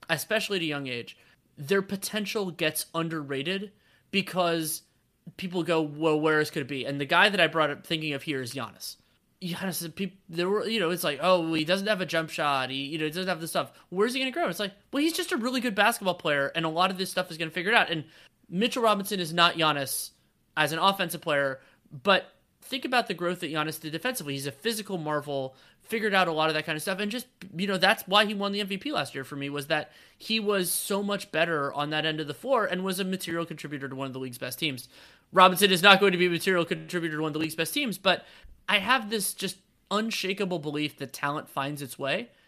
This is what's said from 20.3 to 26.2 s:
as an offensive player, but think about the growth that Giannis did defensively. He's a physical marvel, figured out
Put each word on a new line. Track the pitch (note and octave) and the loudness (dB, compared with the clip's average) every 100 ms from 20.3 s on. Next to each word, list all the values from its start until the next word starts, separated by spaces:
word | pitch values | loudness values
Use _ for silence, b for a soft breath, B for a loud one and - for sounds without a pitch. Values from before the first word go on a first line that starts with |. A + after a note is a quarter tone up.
| _ _ - | _ _ 0
as | D3+ | 2
an | D#3+ | 4
offensive | F#3+ G3 F3 E3+ | 2 2 -2 -4
player, | E3 C#3+ C#3 C3 b b b C#3 | 0 0 0 -4 b b b -4
but | G3 F#3 - _ _ _ | 2 2 2 _ _ _
think | - C4 | -10 -6
about | C#4 A#3+ - | -2 0 0
the | |
growth | E3 F3 F3 | -2 -4 -4
that | D#3 | -4
Giannis | D3+ D3+ D#3 | -4 -4 -4
did | D#3 | -8
defensively. | D#3+ - B3 D3 | -6 -4 -4 -6
He's | C#3 C#3 | -6 -6
a | |
physical | - A3+ A3 G3+ F#3 | -6 -4 -4 -4 -6
marvel, | D3+ D3+ C#3+ C#3 C3 b b b | -2 -2 -2 -4 -6 b b b
figured | - A3+ G#3+ | -8 -4 0
out | G3 | 2